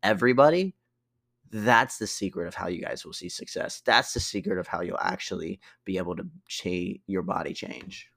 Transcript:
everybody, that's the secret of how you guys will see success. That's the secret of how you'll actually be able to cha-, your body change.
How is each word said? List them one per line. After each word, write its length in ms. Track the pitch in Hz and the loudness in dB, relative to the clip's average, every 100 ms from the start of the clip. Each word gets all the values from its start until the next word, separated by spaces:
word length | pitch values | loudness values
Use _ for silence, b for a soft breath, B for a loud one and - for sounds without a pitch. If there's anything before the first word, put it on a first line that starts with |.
everybody, 720 | 101 104 120 127 147 170 190 - _ _ _ _ _ _ _ | 2 4 6 8 8 8 0 -6 _ _ _ _ _ _ _
that's 460 | 110 107 117 127 - | -2 6 6 6 -2
the 100 | 107 | -6
secret 400 | - 98 87 85 | -4 -4 -4 -6
of 80 | - | -4
how 120 | 87 | -4
you 140 | 90 | -4
guys 240 | - - - | -6 -8 -10
will 80 | |
see 160 | - 87 | -12 -10
success. 520 | - - - - - | -10 -8 -6 -6 -4
That's 320 | - 113 135 | 2 2 2
the 60 | - | -4
secret 400 | - 104 196 92 | -4 -4 -2 -2
of 80 | 87 | -2
how 140 | 87 | -4
you'll 180 | 90 - | -4 -2
actually 600 | - - - 92 82 98 b b - | -2 -2 -6 -6 -6 -8 b b -4
be 120 | 92 | -4
able 180 | 87 87 | -2 -6
to 120 | 180 165 _ | -8 -12 _
cha-, 520 | - 90 90 90 98 - | -6 -2 -2 -4 -8 -4
your 180 | 95 | -4
body 300 | 87 90 78 | -2 -4 -4
change. 580 | - - - 190 - - | -8 -10 -12 -14 -16 -20